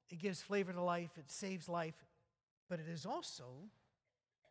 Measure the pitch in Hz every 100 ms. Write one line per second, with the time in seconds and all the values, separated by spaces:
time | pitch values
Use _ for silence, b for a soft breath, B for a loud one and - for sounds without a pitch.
0 | - 175 196 175 - 202 185 180 175 175
1 | 175 - 139 - 196 190 160 170 160 -
2 | - _ _ _ _ _ - 175 156 170
3 | 175 311 - - 123 127 208 - _ _
4 | _ _ _ _ _